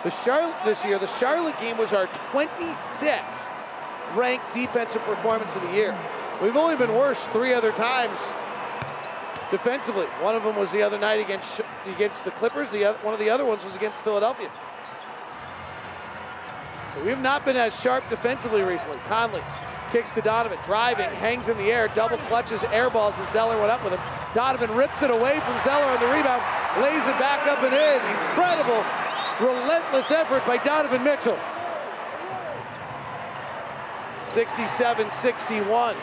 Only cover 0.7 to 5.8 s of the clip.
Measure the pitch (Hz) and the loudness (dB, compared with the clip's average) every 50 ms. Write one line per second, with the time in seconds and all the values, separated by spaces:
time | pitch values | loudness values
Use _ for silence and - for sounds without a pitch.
0.7 | 214 202 - 208 196 196 190 - - - 247 254 302 339 339 320 277 - 214 233 | 0 0 0 0 0 0 0 -4 -2 0 2 2 2 2 0 -2 -2 -4 -6 -4
1.7 | 233 226 226 208 208 202 185 180 - - - - - 269 302 311 - - 339 330 | -2 -2 0 2 2 2 2 0 -4 -10 -10 -2 0 0 0 0 -2 -6 -6 -6
2.7 | 311 - - - - - 277 302 269 190 - - - - - - - - - - | -6 -6 -8 -8 -6 -2 0 2 2 0 -2 -6 -10 -10 -10 -10 -10 -10 -10 -12
3.7 | - - - - - - - - - 202 247 247 247 247 - - - 233 247 240 | -12 -10 -10 -10 -10 -10 -10 -4 0 0 2 2 0 -2 -4 -6 -4 -4 -4 0
4.7 | - 240 226 226 - 226 - 214 208 185 - 226 220 220 220 - - 196 180 175 | 0 0 0 0 -4 -4 -2 -2 -2 0 2 0 2 2 0 -4 -4 -6 -4 0
5.7 | 175 202 | 2 2